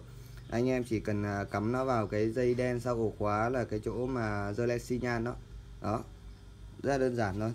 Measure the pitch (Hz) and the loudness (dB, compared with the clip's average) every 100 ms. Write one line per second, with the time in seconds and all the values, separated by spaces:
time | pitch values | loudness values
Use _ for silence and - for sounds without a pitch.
0 | - - - - - 117 127 127 120 110 | -2 -14 -16 -14 -4 2 2 2 2 0
1 | - 104 101 101 98 101 107 127 135 123 | 0 0 0 0 0 0 2 2 2 2
2 | 101 107 110 113 123 123 127 120 123 120 | 2 2 2 4 2 4 2 0 0 2
3 | 110 - 104 104 117 131 110 107 110 107 | 0 2 2 2 2 2 0 -2 -2 -2
4 | 127 131 110 104 101 101 120 120 - 123 | 0 0 0 0 0 0 2 2 0 -2
5 | 123 117 117 123 - - - - 104 113 | 0 0 0 -4 -10 -14 -14 -6 -2 -2
6 | - - - - - - - - 123 139 | -2 -14 -16 -16 -18 -16 -16 -4 0 4
7 | 127 120 104 98 110 | 4 2 2 2 -2